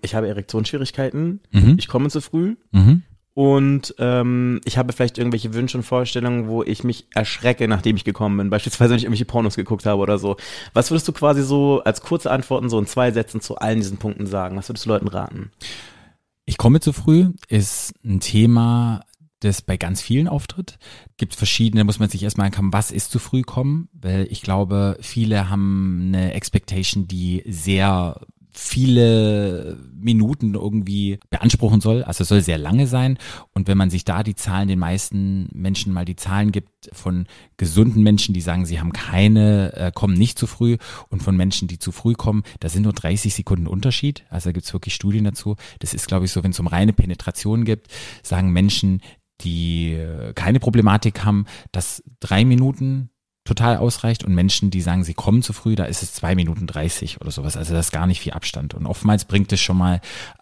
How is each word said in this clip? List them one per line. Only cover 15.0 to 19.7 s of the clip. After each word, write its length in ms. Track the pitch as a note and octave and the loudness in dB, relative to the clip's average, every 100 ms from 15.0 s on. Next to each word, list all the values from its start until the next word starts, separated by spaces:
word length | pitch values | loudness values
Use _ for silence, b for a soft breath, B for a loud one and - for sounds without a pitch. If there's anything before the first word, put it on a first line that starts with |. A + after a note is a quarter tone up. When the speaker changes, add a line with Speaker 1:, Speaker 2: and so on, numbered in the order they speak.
| G#2 | -2
Speaker 1:
raten? 440 | F#2+ F#2+ - G2+ - B B B B B B _ _ - | -6 -8 -10 -14 -16 B B B B B B _ _ -10
Speaker 2:
Ich 120 | - | 2
komme 220 | A#2 D3+ | 4 4
zu 140 | D3+ | 2
früh 340 | C#3 D#3 D#3+ F#3 F3+ - | -2 4 4 4 0 -2
ist 460 | A2 G2 - - - | 0 0 -4 -8 -10
ein 180 | A2 F#2+ | -4 -2
Thema, 800 | - G#2+ A#2 A#2+ A#2 A#2+ A#2 A2 - _ _ _ | 0 4 6 6 4 2 0 -4 -8 _ _ _
das 200 | G#2 F#2+ | -2 -2
bei 160 | - | -4